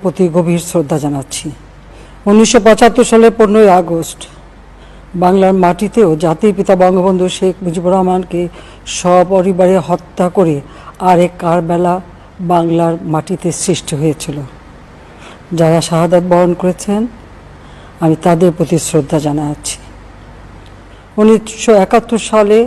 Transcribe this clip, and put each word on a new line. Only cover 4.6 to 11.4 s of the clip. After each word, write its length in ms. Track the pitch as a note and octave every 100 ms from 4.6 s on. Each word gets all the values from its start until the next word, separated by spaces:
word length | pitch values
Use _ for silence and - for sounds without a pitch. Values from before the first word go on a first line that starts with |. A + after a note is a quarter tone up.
| - - - - - F3
বাংলার 320 | F3+ G3 F#3+ F#3+
মাটিতেও 480 | F3 F3 G#3 A#3 F#3 D#3
জাতির 280 | E3+ D#3+ G#3+
পিতা 200 | F#3 G3 F#3
বঙ্গবন্ধু 500 | F#3 F#3 F#3 F#3 F#3
শেখ 260 | - F#3+ F3+
মুজিবুর 300 | F3+ E3+ F3
রহমানকে 460 | F#3+ F#3 F#3 F3+ E3+ F3 - - - - -
সপরিবারে 800 | F3+ F3+ F3 F#3+ F#3 F3+ F#3 F#3+ D3+
হত্যা 380 | F3 - - F3+ G3+
করে 200 | E3 C#3+ - - - - F#3
আরেক 220 | F3 F3 -